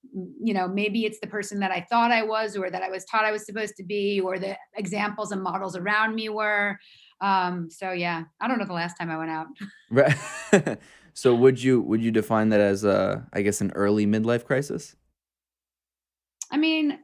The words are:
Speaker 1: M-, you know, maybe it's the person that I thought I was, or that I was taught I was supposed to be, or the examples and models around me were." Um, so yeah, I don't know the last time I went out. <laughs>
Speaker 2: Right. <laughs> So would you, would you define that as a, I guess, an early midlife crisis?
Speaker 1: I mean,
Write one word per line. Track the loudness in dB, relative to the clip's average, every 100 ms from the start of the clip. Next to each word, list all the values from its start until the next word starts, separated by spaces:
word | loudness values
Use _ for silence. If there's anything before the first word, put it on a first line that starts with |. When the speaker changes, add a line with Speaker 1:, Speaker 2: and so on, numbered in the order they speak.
| -14 -12
Speaker 1:
M-, | -12 -6
you | -2
know, | 0 0
maybe | -2 -2 0 -2
it's | -4
the | -8
person | -8 -6 -4
that | -4
I | -4 0
thought | 2 4
I | 2
was, | 0 -2 -2 -4
or | -6
that | -6
I | -6
was | -8 -2
taught | 0 0
I |
was | -2
supposed | -6 -8 -8 -8
to |
be, | -6 -2 0 0
or | -2 -4
the | -6 -8 -12 -10
examples | -6 -4 -4 -4 -6
and | -6
models | -4 -4 -6 -6
around | -2 0 0
me | -2 -4
were." | -2 0 0 0 -4 -14 -20 _ _
Um, | 0 2 0 -4 -8
so | -8 -6
yeah, | -4 -2 -4 -8 _
I | -4
don't | -2
know | -4
the |
last | -4 -6 -6
time | -6
I | -6
went | -6
out. | -6 -8 -14 -16
<laughs> | -18 _
Speaker 2:
Right. | 4 4 2 -4 -14 4
<laughs> | 4 4 -4 -10 -20 _ 0
So | 4
would | 8 8 6
you, | 4 2
would | 2 0
you | 2
define | 2 2 2 4
that | 4
as | 4 4
a, | 2 4 2 -2 -6
I | -2
guess, | -2 0
an | -4
early | 0 2 4 2
midlife | 2 2 0 0
crisis? | -2 -2 -8 -10 _ _ _ _ _ _ _ _ _ _ _ _ _ _ _ -4
Speaker 1:
I | 0
mean, | 2 2 0 -2